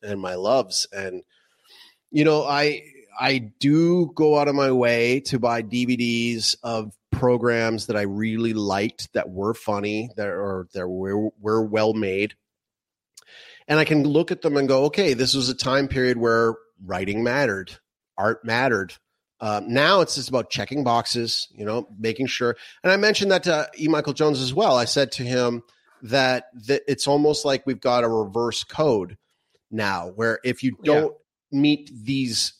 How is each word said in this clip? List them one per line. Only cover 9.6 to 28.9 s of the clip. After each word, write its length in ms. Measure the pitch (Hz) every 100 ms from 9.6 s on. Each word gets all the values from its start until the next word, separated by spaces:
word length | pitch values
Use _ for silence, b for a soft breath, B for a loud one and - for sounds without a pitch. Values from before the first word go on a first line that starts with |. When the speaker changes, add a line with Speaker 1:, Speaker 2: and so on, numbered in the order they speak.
| - 101 104 107 120 110
Speaker 1:
that, 100 | 101
or 400 | 90 101 95 90
that 140 | 98 90
were, 420 | 92 95 101 107 -
were 240 | 104 110
well 300 | 110 110 110
made. 420 | 110 101 95 107 - _ _ _ _ _ _ _ - B B B B -
And 120 | 151
I 60 | 151
can 180 | 151
look 280 | 143 147 175
at 100 | 185
them 160 | 160 143
and 100 | 135
go, 160 | 131 147
"Okay, 280 | 151 185
this 200 | 123 127
was 160 | 139 123
a 60 | 131
time 320 | 131 135 139
period 300 | 135 127 120
where 360 | 117 113 113 113 _ _
writing 400 | 92 92 95 104
mattered, 480 | 120 131 135 95 92 - _ _ _ -
art 280 | 104 117 113
mattered." 480 | 117 131 107 92 - _ _ _ _
Uh, 200 | 110 104 104
now 360 | 123 156 196
it's 140 | 160 -
just 140 | 127
about 200 | 127 110
checking 340 | - 101 139
boxes, 640 | 127 117 110 120 117 - -
you 140 | - 104
know, 220 | 113 - 104
making 280 | 110 113 131
sure. 280 | - 120 117 B B
And 80 | 180
I 60 | 196
mentioned 340 | 214 208 202
that 120 | 185
to 260 | 175 156 147 -
E. 100 | 151
Michael 260 | 156 147
Jones 260 | 135 151 135
as 140 | 127
well. 240 | 143 214 127
I 80 | 117
said 260 | 147 135
to 100 | -
him 380 | 123 127 123 120 - b b _
that, 420 | 117 135 131 127 - 123 107
that 160 | 139 -
it's 180 | 135 143
almost 360 | 143 147 147
like 220 | 147 139 -
we've 160 | 123
got 240 | 131 123 117
a 20 |
reverse 540 | 113 101 110 120 110
code 540 | - - 156